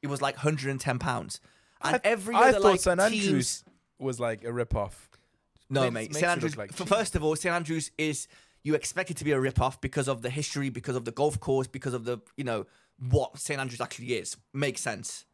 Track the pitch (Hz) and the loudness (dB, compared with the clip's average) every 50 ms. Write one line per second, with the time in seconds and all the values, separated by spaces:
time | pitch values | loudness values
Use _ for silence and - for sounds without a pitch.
0 | - 143 139 131 135 139 139 131 131 151 156 143 131 139 139 131 - 143 127 123 | -4 -4 -2 0 0 -2 -2 0 0 0 0 0 -2 -4 -4 -2 -2 -2 -2 -2
1 | - 147 123 117 - - - - _ - _ _ _ _ _ _ - 143 156 165 | 0 -2 -2 -2 -4 -8 -12 -14 _ -20 _ _ _ _ _ _ -2 0 0 2
2 | - 202 233 214 185 214 233 202 233 254 240 202 196 208 190 185 - 185 180 175 | 2 2 0 0 -2 0 4 8 8 8 8 8 8 8 8 8 4 2 4 6
3 | 196 220 226 214 202 196 190 - 127 - - - - - _ _ _ _ _ _ | 4 4 4 2 2 2 2 2 2 0 -4 -6 -10 -20 _ _ _ _ _ _
4 | 131 135 123 120 123 117 113 104 110 117 120 120 117 - - 117 101 92 - - | -4 -4 -4 -2 -2 -2 -2 -4 -6 -6 -2 -2 -2 0 0 -2 -2 -4 -6 -14
5 | - _ - _ _ _ _ _ _ _ _ _ _ _ 135 139 131 123 117 113 | -20 _ -20 _ _ _ _ _ _ _ _ _ _ _ 0 2 2 2 0 -2
6 | 110 - 147 151 170 175 175 - - 160 147 110 104 98 - - 185 - 202 220 | -6 -4 -2 0 2 2 2 2 0 -4 -4 -4 -8 -10 -6 -8 0 2 2 2
7 | 220 - - 175 151 151 160 151 - 180 170 175 170 151 165 160 147 - _ - | 2 0 -2 0 0 2 0 0 0 0 0 0 -2 -2 -2 -2 -4 -6 _ -2
8 | 156 156 147 - - _ - - - _ _ _ _ 139 156 147 - - - 180 | -2 -2 -2 -4 -8 _ -16 -20 -20 _ _ _ _ 0 0 0 0 -2 -4 -4
9 | 185 - 170 - - 147 147 135 131 135 127 - 127 131 127 - - 135 - 147 | -4 -4 -6 -4 0 0 2 2 2 2 2 2 2 2 0 -2 -8 -4 -2 -2
10 | 135 135 135 117 113 120 127 147 147 - - 147 139 135 117 117 110 - 123 131 | -2 -2 -2 -2 -4 -6 -4 -4 -6 -4 -4 -4 -4 -4 -4 -6 -6 -4 -4 -4
11 | 117 117 113 - 143 151 143 - - - 131 135 131 127 - 135 - 139 123 123 | -4 -6 -2 0 0 0 0 -2 -2 0 0 0 0 -2 -8 -8 -6 -4 -4 -4
12 | 113 120 123 113 - _ _ - 143 123 113 107 95 _ _ _ _ _ _ _ | -4 -4 -6 -6 -8 _ _ -6 -4 -2 -2 -2 -4 _ _ _ _ _ _ _
13 | 127 127 123 139 131 - - 143 - - 147 135 135 127 120 113 120 - - - | 0 2 2 2 2 0 -6 -12 -6 -6 -4 -4 -4 -6 -4 -6 -6 -6 -6 -12
14 | 117 123 123 107 87 - - - _ _ - 135 143 139 127 - - - 107 101 | -4 -4 -4 -2 -4 -6 -12 -14 _ _ -4 -2 -2 -2 -2 -4 -6 -6 -6 -6
15 | 110 - - - - _ | -10 -12 -12 -14 -16 _